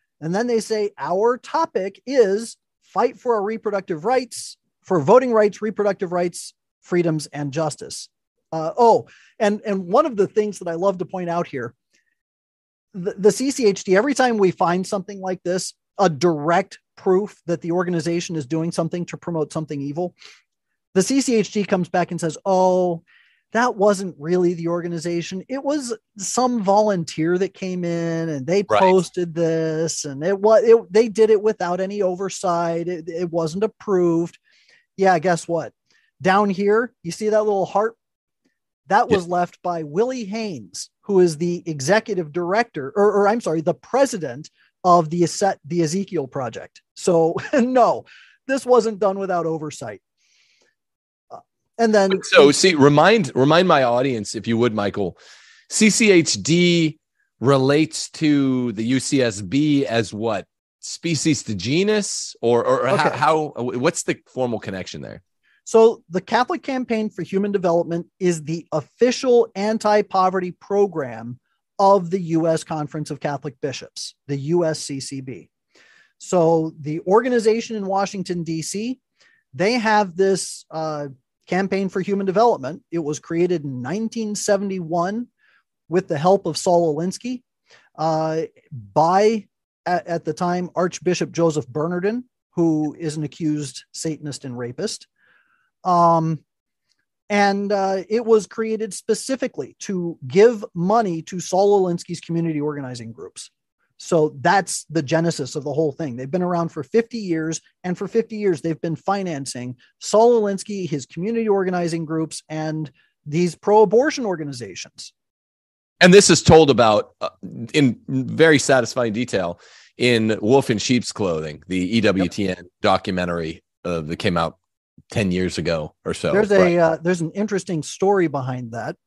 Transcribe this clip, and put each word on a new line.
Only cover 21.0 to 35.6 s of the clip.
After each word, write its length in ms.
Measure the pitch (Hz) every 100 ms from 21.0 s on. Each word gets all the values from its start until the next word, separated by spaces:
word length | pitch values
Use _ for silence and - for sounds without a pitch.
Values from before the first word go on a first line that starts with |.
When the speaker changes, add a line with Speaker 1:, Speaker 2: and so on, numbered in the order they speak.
Speaker 1:
C 180 | 185 269
C 140 | 254
H 180 | 226 185
D 100 | 208
comes 280 | 190 185 165
back 200 | 180 175
and 80 | 175
says, 200 | 165 - 196
"Oh, 560 | 185 185 185 180 170 - _ _ _ _
that 240 | 220 247 214
wasn't 380 | 208 190 190 139
really 360 | 156 180 175
the 140 | 170 170
organization. 720 | 175 175 170 170 170 160 185 -
It 140 | 269
was 340 | 277 302 240 226 _ 208
some 440 | 185 240 254 240
volunteer 760 | 190 202 214 185 156 - 165 180
that 160 | 190
came 300 | - 190 180
in 440 | 170 170 165 165 165
and 180 | 143 127
they 180 | 202 202
Speaker 2:
Right. 120 | 208
Speaker 1:
posted 540 | 185 190 170 180 170
this 720 | 160 165 160 160 156 160 -
and 180 | 147 135
it 140 | 170 196
wa-, 180 | 214 220
it, 360 | 226 226 175
they 160 | 208 240
did 220 | 202 220
it 100 | 208
without 400 | 214 208 175 180
any 220 | 190 208
oversight. 840 | 185 180 190 - 185 170 170 170 170
It, 200 | 175 165
it 220 | 165 175
wasn't 340 | 170 160 185
approved." 760 | 214 - 214 185 175 165 170 - _ _ _ _ _ -
Yeah, 220 | 190 170
guess 280 | 185 170 -
what? 260 | 165